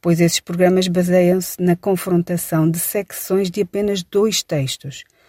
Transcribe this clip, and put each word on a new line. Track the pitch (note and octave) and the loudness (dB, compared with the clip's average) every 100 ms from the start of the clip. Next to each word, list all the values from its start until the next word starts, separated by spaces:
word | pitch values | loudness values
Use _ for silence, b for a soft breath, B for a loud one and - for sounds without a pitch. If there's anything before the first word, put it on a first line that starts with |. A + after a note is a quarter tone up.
pois | F3 E3 | 0 2
esses | E3+ - | 2 0
programas | - F3 F3+ F#3 F#3 | -4 2 2 4 2
baseiam-se | F3 F3+ F3+ F3+ F#3 F3+ - | 0 2 4 4 2 -2 -2
na | F3+ | 0
confrontação | F3 G#3 F#3 F#3+ F3 F3 E3+ - D#3+ D#3+ | 0 0 -2 0 0 0 -4 -2 0 2
de | E3+ | 0
secções | - G#3 G3 - - G3 F#3+ | -2 -4 -6 -10 -2 -2 0
de | F#3+ | -2
apenas | F3+ G3+ G#3 G3 | -4 -2 -2 -4
dois | F3 G3+ A3 - | -4 0 0 0
textos. | - D3+ C3 - C#3 - - b | -4 -4 -4 -6 -12 -16 -20 b